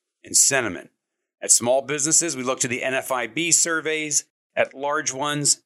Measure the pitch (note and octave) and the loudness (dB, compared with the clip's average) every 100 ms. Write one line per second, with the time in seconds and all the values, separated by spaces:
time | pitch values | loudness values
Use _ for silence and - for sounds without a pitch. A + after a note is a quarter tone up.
0 | _ _ - - - C#3 A2 D#2 - _ | _ _ -2 2 4 2 0 -4 -12 _
1 | _ _ _ _ G2+ - A#2 C3 B2 D3 | _ _ _ _ 2 2 4 2 0 -2
2 | D3+ D3+ E3+ C3+ B2+ C3 C3 B2 C3 C3 | 2 2 0 -2 -2 -2 -2 -2 -2 -2
3 | - B2+ A#2 D3 E3+ D#3 E3+ D#3+ D3+ D#3 | -2 -2 -2 -2 2 2 2 -2 -2 -4
4 | D3+ C#3+ - _ _ - A#2 C3+ C#3+ D3+ | -2 -2 -4 _ _ -2 0 -2 -4 -2
5 | D3 C3 D3 D3 C#3 - | -2 -4 -4 -2 0 -2